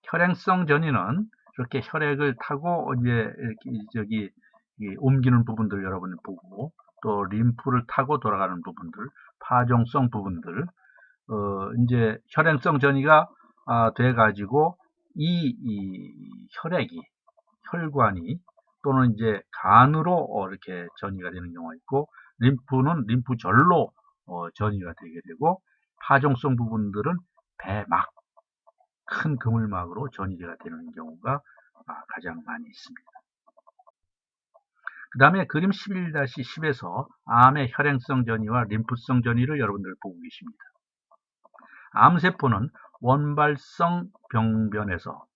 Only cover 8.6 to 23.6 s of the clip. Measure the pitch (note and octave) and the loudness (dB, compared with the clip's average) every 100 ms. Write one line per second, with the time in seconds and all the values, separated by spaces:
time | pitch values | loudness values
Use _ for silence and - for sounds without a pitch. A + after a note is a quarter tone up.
8.6 | F2 E2 E2+ D#2+ B2+ _ - _ - B2 | -10 -14 -16 -14 -16 _ -20 _ 0 2
9.6 | A#2+ B2 A#2 C#3+ B2 G#2+ G2 E2+ E2+ F#2 | 4 2 2 2 0 0 -6 -8 -8 -8
10.6 | F3 _ _ _ _ _ - G#2+ G2+ G2 | -8 _ _ _ _ _ -8 -4 -4 -4
11.6 | G2 A#2 A#2+ B2 A2+ A2 _ - D#3+ D3+ | -4 0 2 4 2 -2 _ 0 2 2
12.6 | F3+ D3 C#3 C3+ C#3+ D#3 - _ _ _ | 0 2 4 4 4 4 4 _ _ _
13.6 | - A#2 A2+ - B2+ A#2+ G#2+ G2 G2+ C#3 | -2 2 2 2 2 4 2 2 -2 2
14.6 | D#3+ F3 _ _ _ - D#3 F3 D3 A#2 | 2 -2 _ _ _ -4 -2 0 -2 -4
15.6 | A#2+ G2+ F#2+ F#2 F#2 - G#2 - F#2+ - | -6 -6 -6 -10 -16 -18 -20 -20 -18 -12
16.6 | - C#4 - - - _ _ _ _ _ | -4 -4 -4 -10 -20 _ _ _ _ _
17.6 | - E3+ D#3+ C#3+ A2+ F#2 E2+ F3 _ _ | -10 -6 -4 0 0 0 -8 -10 _ _
18.6 | _ _ C#3+ C3 B2 G#2+ A2+ G2+ - - | _ _ 0 4 4 2 0 -2 -6 -6
19.6 | F#2 A2 C3 D#3 E3 F3 - G#2+ F#2+ F#2+ | 6 8 8 4 0 0 -2 -6 -6 -10
20.6 | - F2+ F2 - G2+ F#2+ F2 F2+ F2 E2+ | -12 -12 -12 -12 -10 -8 -10 -10 -12 -12
21.6 | E2 E2 - C3+ D3+ - - _ A#2+ C3+ | -14 -16 -4 -4 -4 -14 -20 _ 2 2
22.6 | - C3 C3+ E3+ G#2 B2+ B2 A#2 F2+ A2 | -2 0 2 0 0 -2 -2 -6 4 6